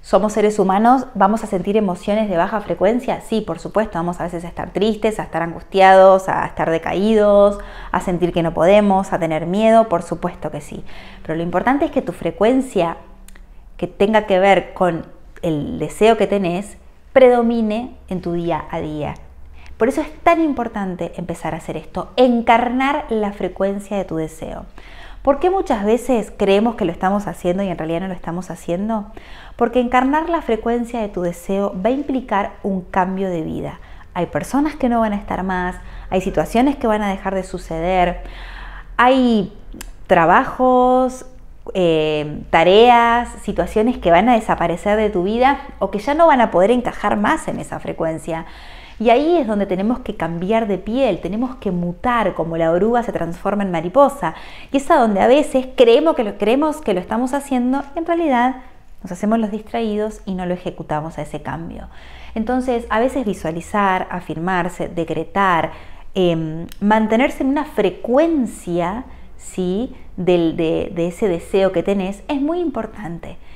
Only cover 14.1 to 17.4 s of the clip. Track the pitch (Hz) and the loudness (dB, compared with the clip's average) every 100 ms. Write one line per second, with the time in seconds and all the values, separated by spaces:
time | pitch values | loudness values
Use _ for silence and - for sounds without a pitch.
14.1 | 220 208 185 196 185 - - 185 165 - | 2 2 4 6 4 2 -2 0 0 -8
15.1 | - - - 170 156 143 160 151 - 214 | -18 -20 -8 -4 -4 -4 -6 -8 2 4
16.1 | 220 202 202 180 175 208 - - - - | 4 2 0 -2 -4 -8 -16 -20 -20 0
17.1 | 269 254 247 | 6 8 6